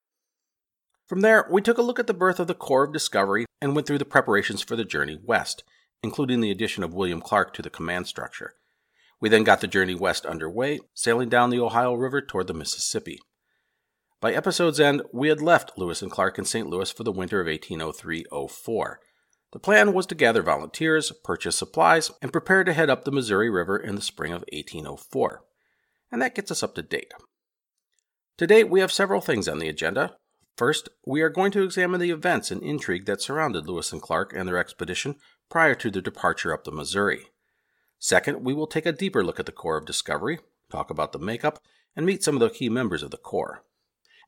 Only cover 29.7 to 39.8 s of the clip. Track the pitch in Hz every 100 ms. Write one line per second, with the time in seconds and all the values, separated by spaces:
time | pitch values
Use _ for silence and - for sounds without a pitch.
29.7 | 78 82 101 170 - _ _ _ - 120
30.7 | 151 - _ - 139 160 175 196 202 190
31.7 | 180 180 180 175 160 180 143 - 92 -
32.7 | 147 - 90 98 101 - 143 156 92 78
33.7 | 87 - 80 - 85 98 - 92 90 87
34.7 | - 90 - 139 143 _ _ - 165 160
35.7 | 127 117 98 92 - 90 85 85 76 -
36.7 | 76 71 98 101 67 - _ _ _ _
37.7 | _ _ _ - - - 143 127 143 156
38.7 | 160 170 151 196 160 90 - - - 85
39.7 | 78